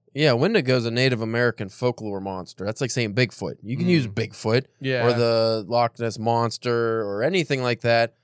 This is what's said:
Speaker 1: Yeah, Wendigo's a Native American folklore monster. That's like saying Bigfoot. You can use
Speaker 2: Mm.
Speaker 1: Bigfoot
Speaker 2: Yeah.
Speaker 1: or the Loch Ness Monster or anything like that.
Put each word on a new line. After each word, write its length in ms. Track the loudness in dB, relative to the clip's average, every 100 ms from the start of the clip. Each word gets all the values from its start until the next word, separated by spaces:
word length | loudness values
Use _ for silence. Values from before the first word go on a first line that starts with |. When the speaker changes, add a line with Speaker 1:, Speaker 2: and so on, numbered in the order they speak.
| _ 0
Speaker 1:
Yeah, 180 | 2
Wendigo's 520 | 4 2 2 2 0 0
a 60 |
Native 300 | 2 2 2
American 480 | -2 0 0 0 -8
folklore 500 | -4 -4 -2 -6 -6
monster. 440 | -6 -8 -10 -8 -6
That's 160 | -4
like 100 | -4
saying 240 | -2 -2 0
Bigfoot. 400 | 0 -2 -8 -8
You 140 | -8 -2
can 100 | 2
use 160 | 2 0
Speaker 2:
Mm. 80 |
Speaker 1:
Bigfoot 520 | -4 -6 -4 0 0 -2 -8
Speaker 2:
Yeah. 260 | -4 0 2
Speaker 1:
or 60 |
the 520 | 2 2 2 2 0 0
Loch 300 | 0 0 -2
Ness 200 | -6 -2
Monster 840 | 0 2 0 -2 -2 0 0 -2
or 220 | -2 -2
anything 400 | 0 0 0 -2
like 180 | -2 0
that. 320 | 2 2 2 _